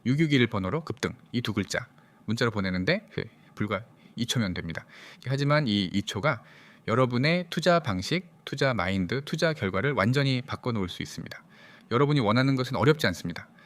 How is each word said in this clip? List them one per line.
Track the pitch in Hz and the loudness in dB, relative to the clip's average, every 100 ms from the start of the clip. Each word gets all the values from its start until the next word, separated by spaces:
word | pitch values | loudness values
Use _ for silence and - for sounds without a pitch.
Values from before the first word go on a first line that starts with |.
| 117 | -2
육육일 | 143 160 139 117 | 2 4 4 4
번호로 | 101 95 147 | 2 -2 -4
급등, | - 107 92 - - | -6 -4 -4 -4 -6
이 | 120 | -4
두 | 120 | -2
글자 | 104 90 - - - - _ - | -2 -2 -4 -6 -16 -20 _ -6
문자로 | 110 120 | 0 0
보내는데, | 104 95 92 92 196 - | 0 -2 0 0 -2 -4
그, | - - - - | -10 -10 -16 -18
불과 | - 104 98 - - - - | -6 -4 -4 -6 -20 -16 -8
이 | 117 | -4
초면 | 127 98 | -2 -2
됩니다. | 87 85 - - - - - 123 | -4 -6 -10 -12 -20 -20 -14 -6
하지만 | 139 143 151 127 | -2 2 2 2
이 | 101 92 | 2 2
이 | 101 | -2
초가 | - 104 147 113 - - - - - | -2 -2 -2 -2 -8 -20 -20 -12 0
여러분의 | 117 123 123 147 175 170 | 2 2 2 2 0 -2
투자 | 180 180 170 | 0 4 4
방식, | 156 95 - 170 - - | 2 -2 -2 -4 -4 -16
투자 | - 139 139 | -10 0 0
마인드, | 113 87 98 90 127 | 2 0 0 0 -2
투자 | 143 165 170 | -4 -2 0
결과를 | 151 95 95 135 | 0 -2 0 0
완전히 | 117 101 139 135 127 | 2 2 4 2 -2
바꿔놓을 | - - 131 110 90 | -4 -6 -4 -4 -4
수 | - | -6
있습니다. | - - - - - - - - - | -10 -10 -14 -16 -18 -20 -20 -20 -2
여러분이 | 117 143 147 | 2 2 2
원하는 | 104 120 135 131 | 4 4 2 0
것은 | 123 117 | -2 2
어렵지 | 127 156 104 | 2 4 0
않습니다. | 85 87 - - - | -2 -8 -10 -14 -20